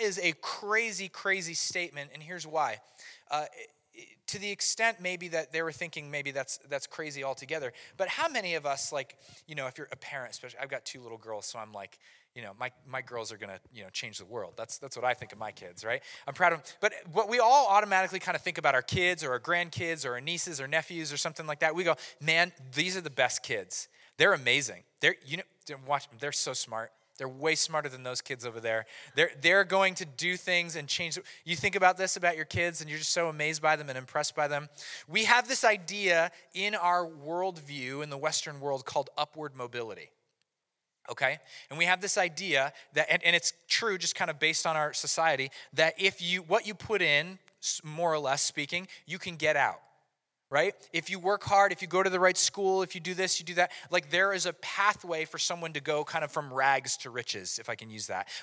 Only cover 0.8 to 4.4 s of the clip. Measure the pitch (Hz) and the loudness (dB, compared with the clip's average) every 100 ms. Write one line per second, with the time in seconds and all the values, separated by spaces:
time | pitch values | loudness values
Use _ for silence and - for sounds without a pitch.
0.8 | 226 185 190 - 196 190 170 160 - 175 | 0 -4 -8 -6 -2 -2 -2 -4 -4 -2
1.8 | 175 147 143 143 151 180 156 156 135 107 | -4 -6 -12 -14 -12 -12 -4 0 0 -2
2.8 | - - - - - 151 151 - 110 _ | -10 -20 -20 -20 -6 -6 -4 -10 -18 _
3.8 | _ 117 - 110 - 208 | _ -20 -20 -14 -10 -6